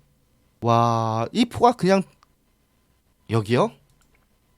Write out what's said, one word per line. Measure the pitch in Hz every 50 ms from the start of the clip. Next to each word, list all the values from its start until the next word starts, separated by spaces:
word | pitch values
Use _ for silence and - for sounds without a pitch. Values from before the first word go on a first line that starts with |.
| _ _ _ _ _ _ _ _ _ _ _ -
와, | 113 117 117 117 117 117 113 113 113 110 110 113 117 -
이 | - 214 247
포가 | 240 - - 240 247 240
그냥 | - 170 185 190 196 - - _ _ _ _ _ _ _ _ _ _ _ _ _ _ _ _ _ _ _ _ _ _ _ -
여기요? | 110 113 101 107 120 139 202 226 - _ _ _ _ _ _ _ _ _ _ _ _ _ _ _ _